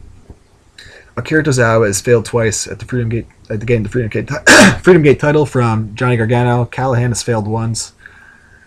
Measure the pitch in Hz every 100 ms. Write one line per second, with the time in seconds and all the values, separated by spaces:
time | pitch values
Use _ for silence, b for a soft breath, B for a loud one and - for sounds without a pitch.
0 | - - _ - _ _ _ - B B
1 | B - - 156 151 127 113 113 107 95
2 | 127 120 104 120 110 95 90 - - 123
3 | 117 113 - _ - 110 113 117 107 131
4 | 110 107 - 143 - - 190 120 180 175
5 | 147 123 147 151 135 131 117 110 110 107
6 | 127 117 110 120 123 123 120 - 135 120
7 | 123 113 - 113 104 113 113 110 - _
8 | B B B B B B